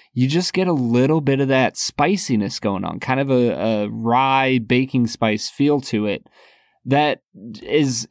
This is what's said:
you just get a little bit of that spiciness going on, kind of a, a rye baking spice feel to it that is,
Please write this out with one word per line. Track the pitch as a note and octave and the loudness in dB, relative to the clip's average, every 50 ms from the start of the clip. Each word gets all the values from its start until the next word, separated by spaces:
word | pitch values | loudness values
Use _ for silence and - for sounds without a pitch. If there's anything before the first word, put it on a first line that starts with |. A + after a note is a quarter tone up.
| _ _ - | _ _ -2
you | B2 B2+ C3 | 0 0 2
just | D3+ F3 F3+ - - | 2 0 -2 -2 -2
get | F3+ F#3 F3+ | -2 0 0
a | E3+ | 0
little | C#3 B2 A#2 A#2 B2 B2+ C#3+ D#3 D#3+ | 0 0 2 2 2 4 4 2 2
bit | D3 C#3 C#3 C3+ | 2 0 0 0
of | C#3 C3 | 2 2
that | C3+ C3 B2+ A2 - - | 2 2 2 0 -2 -4
spiciness | - - - - D3 D#3+ G#3 F#3 - - B2+ G#2+ G2+ G2+ - - | -8 -6 -2 -2 0 0 0 -2 -2 0 0 0 0 -2 -4 -6
going | - G#2+ G2 F#2 F#2+ | -4 -4 -4 -4 -4
on, | E2+ E2 F2+ | -6 -8 -8
kind | - - C3 C3 | -4 -4 -2 -2
of | C#3 C3+ | 0 2
a, | C3 B2 A#2+ A#2 | 2 2 2 2
a | - C2 F#2+ A2+ A2 G#2 G#2 G#2 | 0 0 -2 -2 -2 -2 -2 -4
rye | A2 A2+ A2+ A#2 A#2+ B2+ C3+ C3+ C3+ C3+ C3+ C3 C3 B2+ | -6 -4 -2 0 2 2 2 2 2 2 2 2 2 0
baking | A2+ G#2 B2 B2 C3+ C3 - B2+ A#2+ A2+ | 0 2 0 0 0 0 0 0 0 0
spice | - - A#2+ A2 G#2+ G#2 - - | -2 -2 0 0 0 0 -4 -6
feel | - - C#3 D3 D3 C#3+ | -4 0 2 2 2 2
to | B2+ - - G#2+ G#2+ | 0 -2 -2 -2 0
it | G#2 G2 - - _ _ _ - _ _ _ _ _ _ _ - | -2 -4 -6 -8 _ _ _ -20 _ _ _ _ _ _ _ -4
that | B2+ C3+ C#3+ D3+ D3 B2+ - _ _ - - G2 A#2 G#2+ G#2 | 0 2 2 2 2 0 -4 _ _ -20 -20 -18 -18 -16 -14
is, | - - B2 D3+ D3 C3+ B2 A#2 A#2+ - | -6 0 2 2 2 2 0 -2 -4 0